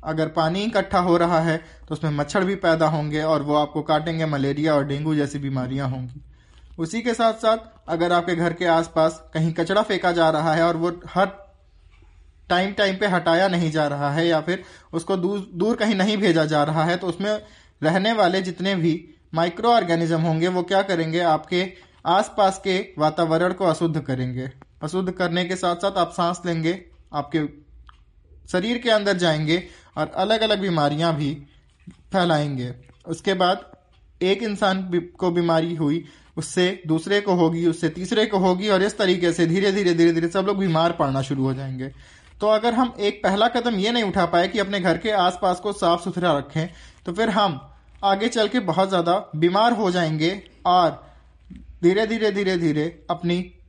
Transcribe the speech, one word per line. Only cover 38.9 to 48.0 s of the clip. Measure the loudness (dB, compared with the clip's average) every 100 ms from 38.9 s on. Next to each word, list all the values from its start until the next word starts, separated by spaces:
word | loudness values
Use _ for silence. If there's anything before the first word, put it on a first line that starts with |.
| 0
तरीके | 0 2 0
से | 2 0
धीरे-धीरे, | 2 2 2 0
धीरे-धीरे | 4 4 4 0
सब | -2
लोग | -2 0
बीमार | 0 2 2
पड़ना | 2 0 0
शुरू | -2 -2
हो | -2
जाएंगे। | -2 -6 -8 -10 -12 -20 -20 -20 -4
तो | 2
अगर | 2 2
हम | 2 0 0
एक | -4 0
पहला | 0 2 2
कदम | 2 -2
ये | 0 0
नहीं | 0
उठा | -2 0 2
पाए | 2 0
कि | 0
अपने | -2 -2
घर | 0 0
के | 0
आसपास | 2 2 2 0 0
को | -4
साफ | -2 0 0
सुथरा | -2 -2 0 0
रखें, | -2 -6 -6 -10 -20 -16 -12
तो |
फिर | -2 0
हम | 2 0 -2 -12 -20 _ -6